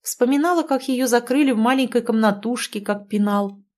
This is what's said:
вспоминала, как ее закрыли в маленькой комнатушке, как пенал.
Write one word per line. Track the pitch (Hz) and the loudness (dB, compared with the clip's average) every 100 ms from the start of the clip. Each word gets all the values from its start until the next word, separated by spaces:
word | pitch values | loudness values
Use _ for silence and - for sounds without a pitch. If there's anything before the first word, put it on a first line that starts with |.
вспоминала, | - - 240 285 330 349 | -14 -2 2 2 2 0
как | 320 269 262 | 0 -2 -2
ее | 254 254 | -2 2
закрыли | 233 240 254 285 | 0 2 2 2
в | 220 | 2
маленькой | 226 262 254 240 | 2 2 0 -2
комнатушке, | 233 220 220 202 220 247 - 214 | 0 2 2 0 -4 -6 -6 -8
как | 202 202 202 | -6 -6 -4
пенал. | 208 208 202 202 202 _ | -2 0 0 -2 -8 _